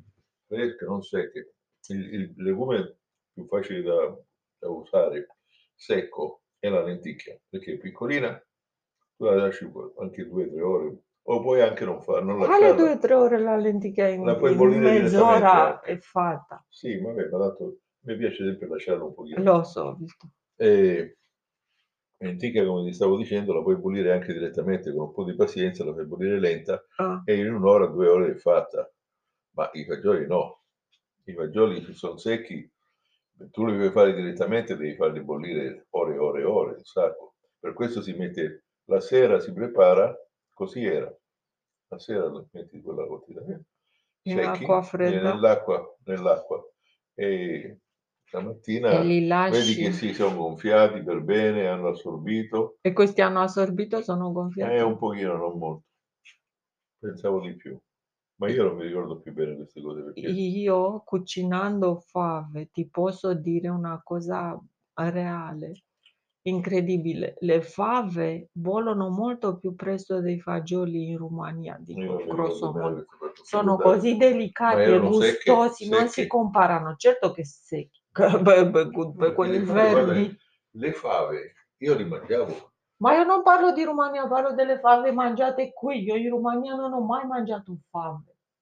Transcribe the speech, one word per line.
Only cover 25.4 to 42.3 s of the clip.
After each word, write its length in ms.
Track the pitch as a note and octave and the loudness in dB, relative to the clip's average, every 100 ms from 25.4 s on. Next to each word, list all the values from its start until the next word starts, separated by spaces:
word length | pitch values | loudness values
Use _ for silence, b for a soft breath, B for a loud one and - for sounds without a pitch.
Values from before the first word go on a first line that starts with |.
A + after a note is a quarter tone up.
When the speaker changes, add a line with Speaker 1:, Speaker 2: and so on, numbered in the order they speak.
| G#2 F#2 F#2 F2+ | -2 0 -4 -2
Speaker 1:
la 100 | D#2 | -8
fai 100 | D#2 D#2 | -6 -10
bollire 320 | F2 F#2+ G2+ | -6 -2 0
lenta 420 | F2+ E2 - - - - | 0 -2 -4 -6 -6 -8
Speaker 2:
Ah. 260 | F#3 F#3 | -6 -6
Speaker 1:
e 120 | F3+ G#2 | -2 0
in 140 | G#2 | 0
un'ora, 320 | A2 F#2+ G2+ F2+ | 0 6 6 6
due 220 | D#2+ F2+ | 2 4
ore 240 | F2+ F2 | 6 4
è 20 | - | 0
fatta. 540 | - E2+ - - - _ _ _ _ _ _ | 2 2 2 -8 -8 _ _ _ _ _ _
Ma 160 | - D2+ | -8 -8
i 100 | D#2 | -8
fagioli 420 | D2+ D#2 G2 F#2+ D2 | -8 -4 0 0 2
no. 360 | F2 D#2 - _ _ _ _ _ _ | -2 -2 -8 _ _ _ _ _ _
I 100 | - | -18
fagioli, 500 | F2 D#2+ D#2 A2 F2 | -10 -6 2 2 2
se 80 | E2+ | -10
sono 240 | D#2+ F2+ - | -12 -12 -8
secchi, 520 | - A2+ - E2 D2 _ _ _ _ _ _ _ - | -4 -4 -6 -14 -16 _ _ _ _ _ _ _ -18
tu 160 | - A2+ | -4 -2
li 100 | G2+ | 2
vuoi 140 | G2 | 2
fare 240 | G2+ G2 | 6 6
direttamente, 600 | F2+ F2 F2 F2+ A2+ - F#2 | 4 -4 -4 -2 -2 -4 -6
devi 200 | D2+ D2+ | -8 -2
farli 240 | D#2+ D2+ | -2 -2
bollire 680 | C#2+ D2 E2 D#2+ C2+ - _ | -8 -8 -6 -6 -6 -12 _
ore, 280 | F2 E2 C#2+ | -4 -4 -2
ore, 240 | D2 C#2 | -2 -2
ore, 280 | D2+ G#2 - - | 0 0 -2 -8
un 80 | |
sacco. 500 | - - E2+ - - _ _ _ | -10 -2 -2 -2 -16 _ _ _
Per 140 | F2 | -12
questo 280 | - A#2+ A2 | -6 -6 -6
si 120 | F#2+ | -10
mette, 500 | F2 F2+ - D2+ - _ _ _ | -8 -8 -6 -8 -8 _ _ _
la 140 | F#2+ | -2
sera 380 | - C3 B2 F#2+ | 2 4 6 4
si 140 | F2 | 0
prepara, 640 | F#2 A#2+ - - F#2 - - - _ _ | -8 -6 6 6 8 4 0 -18 _ _
così 320 | _ F#2+ B2+ | _ -10 -6
era. 300 | A2 D#2 - - _ _ _ _ _ _ _ | -4 -4 -6 -14 _ _ _ _ _ _ _
La 100 | F2+ | -20
sera 280 | - G#2+ | -8 -4
lo 220 | E2 | -4